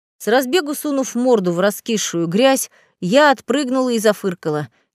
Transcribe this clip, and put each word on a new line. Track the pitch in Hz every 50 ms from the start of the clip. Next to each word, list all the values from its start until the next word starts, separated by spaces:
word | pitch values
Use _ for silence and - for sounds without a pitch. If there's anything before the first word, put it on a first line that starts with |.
| _ _ _ -
С | - 208
разбегу | 226 269 269 247 269 370 302 285 294
сунув | - - 302 277 269 269 - -
морду | 233 254 254 247 214 185 180
в | 170 170
раскисшую | 185 208 - - - - 226 202 - - - 170 170 165
грязь, | 165 208 254 269 269 262 - - _ _ _ _ _ _
я | - 175 214 277 302 294
отпрыгнула | 262 - - - 233 285 302 247 254 262 254 247
и | 240 226
зафыркала, | 202 220 202 - - 196 175 - - 165 151 147 147 - _ _ _ _